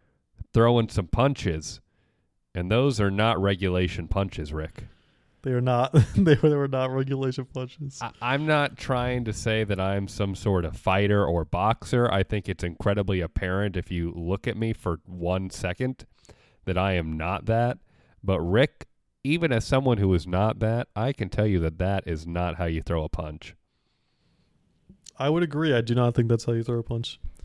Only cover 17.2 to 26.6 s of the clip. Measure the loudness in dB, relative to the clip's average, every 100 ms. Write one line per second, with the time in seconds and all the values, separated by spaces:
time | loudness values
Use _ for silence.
17.2 | -4 -4 0 0 0 -2 _ _ _ _
18.2 | -2 0 2 2 2 -2 -20 _ _ _
19.2 | -2 0 2 0 2 0 2 2 4 2
20.2 | 2 0 0 0 -2 -2 -4 -4 -4 -4
21.2 | -4 0 2 2 0 -2 -2 -2 -4 -8
22.2 | -6 -4 -4 -2 -4 -4 -2 -4 -4 -6
23.2 | -8 -12 -16 -20 _ _ _ _ _ _
24.2 | _ _ _ _ _ _ _ -20 -20 -4
25.2 | 0 2 0 0 2 2 4 2 4 4
26.2 | 2 2 2 -2